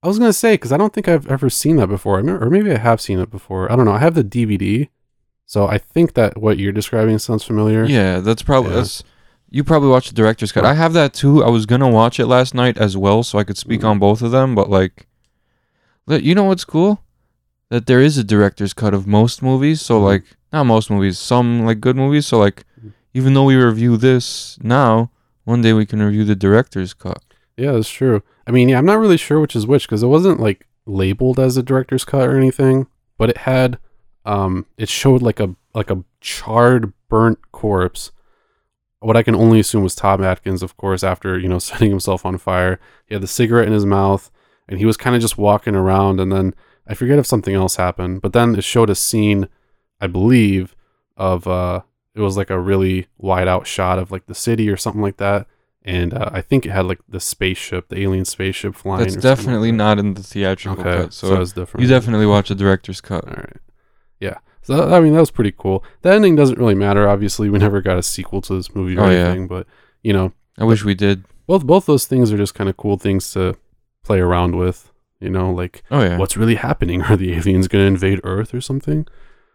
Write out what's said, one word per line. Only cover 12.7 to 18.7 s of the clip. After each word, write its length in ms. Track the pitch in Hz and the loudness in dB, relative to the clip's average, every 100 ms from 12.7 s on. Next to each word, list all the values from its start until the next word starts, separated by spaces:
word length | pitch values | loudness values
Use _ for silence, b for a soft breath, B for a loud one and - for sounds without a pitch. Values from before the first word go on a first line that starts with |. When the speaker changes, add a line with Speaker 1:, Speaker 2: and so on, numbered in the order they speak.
| 113 | 0
Speaker 2:
as 200 | 107 95 | -2 0
well, 260 | 98 107 | 2 2
so 160 | 120 104 | 0 -4
I 40 | 101 | -4
could 120 | 98 | -6
speak 240 | - 113 | -6 -2
Speaker 1:
Mm. 80 | 110 | 0
Speaker 2:
on 100 | 104 | 2
both 220 | 101 110 | 2 0
of 100 | 117 | 0
them, 240 | 131 131 110 | 0 0 0
but, 140 | 98 | 0
like, 380 | 95 92 _ _ _ _ _ _ _ _ _ _ _ - | 0 0 _ _ _ _ _ _ _ _ _ _ _ -4
but 160 | 151 | -2
you 120 | 147 185 | 2 2
know 80 | |
what's 220 | 196 185 - | 2 0 -2
cool? 340 | 156 190 208 _ _ _ _ _ _ _ | 0 2 0 _ _ _ _ _ _ _
That 160 | 120 117 | -6 2
there 160 | 127 | 6
is 160 | 143 143 | 6 4
a 60 | 104 | 2
director's 480 | 104 101 - 101 | 4 4 2 -8